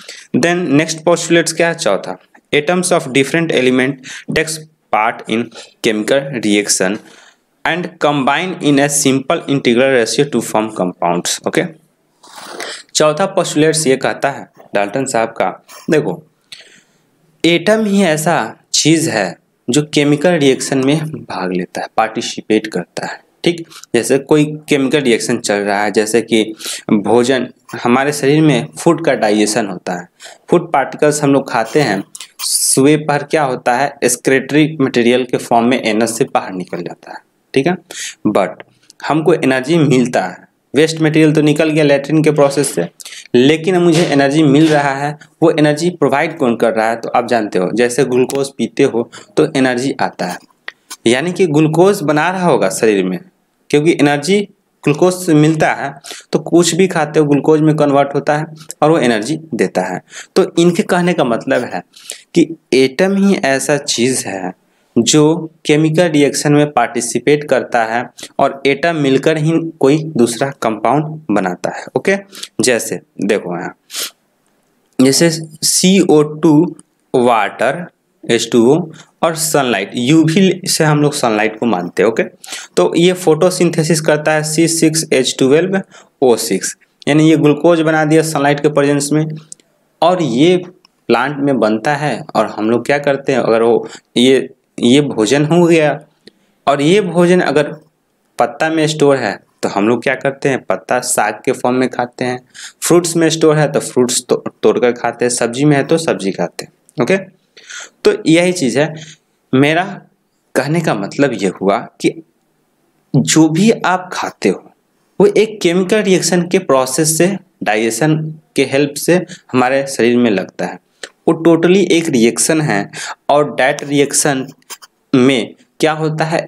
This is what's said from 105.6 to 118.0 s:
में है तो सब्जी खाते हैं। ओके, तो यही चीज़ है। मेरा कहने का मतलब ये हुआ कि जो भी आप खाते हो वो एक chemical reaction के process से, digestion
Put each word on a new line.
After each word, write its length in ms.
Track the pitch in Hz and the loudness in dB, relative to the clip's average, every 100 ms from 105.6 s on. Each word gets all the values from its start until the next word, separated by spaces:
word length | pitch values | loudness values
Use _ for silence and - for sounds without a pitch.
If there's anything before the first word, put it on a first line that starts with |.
में 120 | 147 143 | 2 2
है 80 | |
तो 140 | 139 160 | 2 -2
सब्जी 340 | 135 95 95 | 0 -2 -4
खाते 320 | 90 87 - | -4 -6 -8
हैं। 380 | - _ _ - | -16 _ _ -4
ओके, 120 | 120 196 190 _ _ - - - - _ | 0 -2 -4 _ _ -20 -20 -18 -18 _
तो 80 | 214 - - | 0 0 2
यही 260 | 165 180 | 2 2
चीज़ 260 | 180 127 131 | 0 -2 0
है। 140 | 156 156 - - _ _ _ | -2 -6 -18 -20 _ _ _
मेरा 300 | 131 143 165 196 190 - _ _ _ _ | 2 2 0 -4 -10 -20 _ _ _ _
कहने 260 | - 139 170 | -4 -2 -2
का 140 | 165 | 0
मतलब 380 | 110 98 - 139 | -2 -4 -2 -2
ये 160 | 107 95 - | -2 -4 -2
हुआ 180 | 98 113 139 - | -2 -2 -4 -6
कि 100 | - - - _ _ _ _ _ _ _ _ | -4 -4 -14 _ _ _ _ _ _ _ _
जो 340 | 147 156 156 160 | -2 2 4 4
भी 220 | 160 220 | 4 2
आप 380 | - 165 180 180 | 2 -2 -2 -4
खाते 360 | - 185 - 202 | -10 -10 -4 -2
हो 240 | 180 - _ _ _ _ - | -2 -10 _ _ _ _ 2
वो 60 | 202 | 2
एक 320 | 190 220 214 | 4 0 0
chemical 420 | 175 175 185 214 | 0 0 0 0
reaction 400 | 196 175 156 180 170 | 2 0 2 -2 0
के 100 | 190 | -2
process 560 | 190 135 127 - 156 160 | 2 0 0 -2 -2 0
से, 180 | 175 196 - _ | 0 -2 -10 _
digestion 520 | 101 110 113 - | -2 0 -2 0